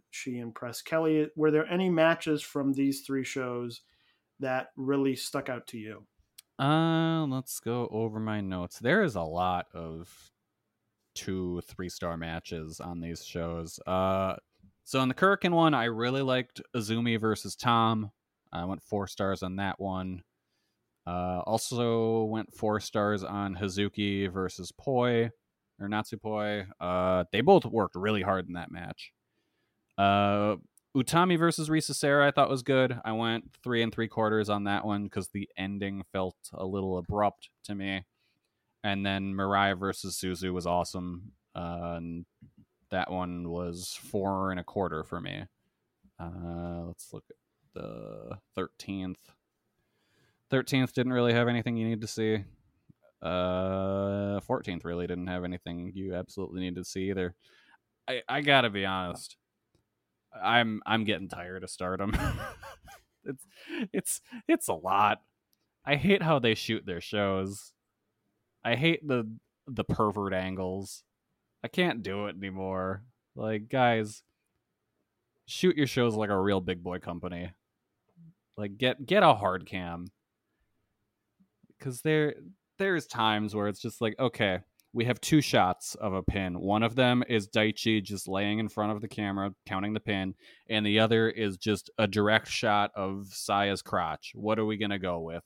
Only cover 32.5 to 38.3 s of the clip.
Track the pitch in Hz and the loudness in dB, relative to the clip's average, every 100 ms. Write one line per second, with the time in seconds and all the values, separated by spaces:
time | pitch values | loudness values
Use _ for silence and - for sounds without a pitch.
32.5 | 135 131 131 127 120 110 113 113 117 - | 2 2 4 4 0 -4 0 0 -2 -6
33.5 | - 123 117 113 113 110 113 107 110 104 | -10 -2 0 2 0 -2 0 2 2 2
34.5 | 104 101 101 107 104 101 101 92 101 - | 0 0 0 0 -2 -4 -6 -6 -8 -8
35.5 | - 95 101 98 98 90 95 92 - - | -6 -6 -4 -4 -6 -6 -4 -4 -6 -14
36.5 | - 95 98 95 92 85 104 101 - - | -8 -4 -2 -2 -2 -2 2 2 0 -14
37.5 | _ - 101 98 95 - _ _ | _ -10 -6 -4 -6 -8 _ _